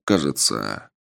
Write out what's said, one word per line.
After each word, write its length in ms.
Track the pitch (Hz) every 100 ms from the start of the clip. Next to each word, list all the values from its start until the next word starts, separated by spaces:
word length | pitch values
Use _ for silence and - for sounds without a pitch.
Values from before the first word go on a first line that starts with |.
кажется. 840 | - 98 71 65 - 55 52 50 - _